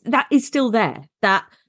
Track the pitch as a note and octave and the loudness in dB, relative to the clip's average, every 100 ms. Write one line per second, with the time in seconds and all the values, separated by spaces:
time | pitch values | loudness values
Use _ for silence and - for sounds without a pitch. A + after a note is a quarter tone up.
0 | - B3+ - D4 - C#4+ B3+ A3 F3+ - | -2 -2 2 0 0 -2 0 0 -2 -4
1 | C#3 _ G3+ F#3+ - _ | -16 _ 0 0 -2 _